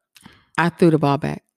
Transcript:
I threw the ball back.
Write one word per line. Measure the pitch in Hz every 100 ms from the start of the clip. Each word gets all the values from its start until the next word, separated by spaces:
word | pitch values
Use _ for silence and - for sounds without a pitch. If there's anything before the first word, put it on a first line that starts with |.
| _ _ - _ _ -
I | 170
threw | - 175
the | 156
ball | 143 143
back. | 147 147 -